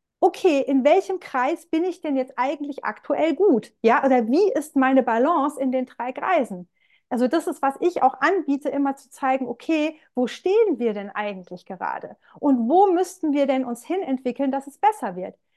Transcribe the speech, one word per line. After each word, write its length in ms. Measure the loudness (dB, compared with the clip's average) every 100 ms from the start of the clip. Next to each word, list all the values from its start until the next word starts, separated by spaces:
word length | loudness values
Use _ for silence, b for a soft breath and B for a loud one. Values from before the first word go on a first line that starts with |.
| _ _
okay, 420 | 0 2 2 2
in 240 | 2 2 4
welchem 340 | 4 2 -6
Kreis 460 | -6 -2 -2 -4 -4
bin 180 | -2
ich 180 | -2 -4
denn 140 | -4 -4
jetzt 180 | -4 -4
eigentlich 480 | -4 -4 -8 -8 -8
aktuell 500 | -8 -4 0 0 2
gut? 380 | 4 2 0 _
Ja, 240 | 2 2 4
oder 220 | 2 2
wie 240 | 2 2
ist 220 | 0 -2 0
meine 280 | 2 4
Balance 560 | 2 2 2 2 0 -2
in 120 | -2
den 140 | -2 -4
drei 280 | -8 -10
Kreisen? 560 | -6 -2 0 0 -6 -14 _ _ _ _
Also 200 | -2 0
das 180 | 0 -2
ist, 140 | -2
was 140 | -4 -2
ich 240 | -2 2
auch 160 | 0 2
anbiete, 480 | 0 0 0 -4 -2
immer 300 | -2 -2 -4
zu 120 | _
zeigen, 380 | -6 -2 -2 -4
okay, 500 | -8 -2 -2 -2 -6 B
wo 140 | -4 -4
stehen 500 | -4 0 2 2 2
wir 160 | -2
denn 160 | -4 -8
eigentlich 560 | -8 -8 -8 -14 -18 -16
gerade? 520 | -10 -8 -8 -12 -18 b b
Und 300 | 2 2 4
wo 240 | 4 4
müssten 400 | 4 -2 -4 -2
wir 160 | 0 2
denn 160 | 0
uns 220 | -2 -8 -6
hin 160 | -6
entwickeln, 500 | -2 -4 -4 -4 -2
dass 160 | -4 -8
es 100 | -2
besser 380 | 0 0 -6 -8
wird? 220 | -12 -14 _